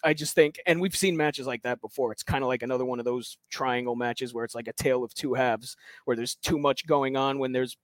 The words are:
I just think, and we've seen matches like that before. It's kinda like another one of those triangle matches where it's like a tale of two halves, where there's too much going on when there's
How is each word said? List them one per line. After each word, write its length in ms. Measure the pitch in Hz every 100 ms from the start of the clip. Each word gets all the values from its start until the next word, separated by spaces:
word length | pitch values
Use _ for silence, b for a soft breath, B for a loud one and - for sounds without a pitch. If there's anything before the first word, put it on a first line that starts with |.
I 100 | 156
just 220 | 151 156 -
think, 240 | 151 - -
and 140 | 165
we've 140 | 190
seen 220 | - 190 165
matches 320 | 151 - 131
like 140 | 120
that 180 | 123 120
before. 320 | 107 - 123
It's 100 | 110
kinda 240 | - 147 131
like 160 | 127
another 220 | 123 127
one 160 | 127 120
of 40 |
those 340 | 120 123 113 - _
triangle 460 | - 127 123 123 120
matches 360 | 120 117 127
where 120 | 117
it's 100 | 117
like 140 | 117 117
a 40 |
tale 300 | - - 127
of 100 | 120
two 200 | - 143
halves, 420 | 127 127 113 123 - B B
where 120 | - 117
there's 200 | 120 -
too 200 | - 156
much 260 | 143 135 156
going 300 | 147 135 135
on 240 | 135 139
when 100 | 131
there's 260 | 127 127 -